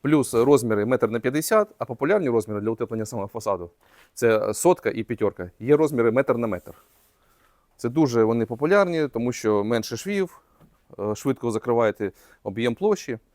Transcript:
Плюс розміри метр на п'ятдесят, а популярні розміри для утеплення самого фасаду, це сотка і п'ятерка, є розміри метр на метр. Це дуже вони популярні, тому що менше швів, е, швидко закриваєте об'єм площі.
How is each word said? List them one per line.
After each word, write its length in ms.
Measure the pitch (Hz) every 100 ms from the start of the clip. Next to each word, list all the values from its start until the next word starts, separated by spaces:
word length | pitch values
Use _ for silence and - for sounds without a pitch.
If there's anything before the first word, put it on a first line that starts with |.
Плюс 300 | 139 151 127
розміри 520 | 117 123 143 123 104 107
метр 220 | 127 113
на 120 | 113
п'ятдесят, 480 | 123 143 160 220 208 _
а 80 | 120
популярні 440 | 120 143 208 151
розміри 320 | 117 104 104
для 80 | 107
утеплення 360 | 113 117 113 107
самого 220 | 117 98
фасаду, 420 | 113 107 95 87 _ _ _ _
це 400 | - 117 110 104
сотка 360 | 104 170 180 110
і 140 | -
п'ятерка, 480 | 110 110 104 - 90 _
є 180 | 113 147
розміри 340 | 156 135 117
метр 240 | 117 135 117
на 120 | 117
метр. 240 | 90 - - _ _ _ _ _ _ _ _ _ _
Це 120 | 120
дуже 340 | 135 147 117
вони 220 | 110 117 110
популярні, 600 | 117 151 202 190 170 147
тому 240 | 113 120
що 320 | 120 110 104
менше 340 | 104 117 110 113
швів, 440 | 190 202 185 - _ _ _ _ _ -
е, 160 | 104 107
швидко 360 | 139 127 117
закриваєте 600 | 110 123 117 110 - 101 - _ _
об'єм 320 | 107 101 120 117
площі. 440 | 202 202 - 113 _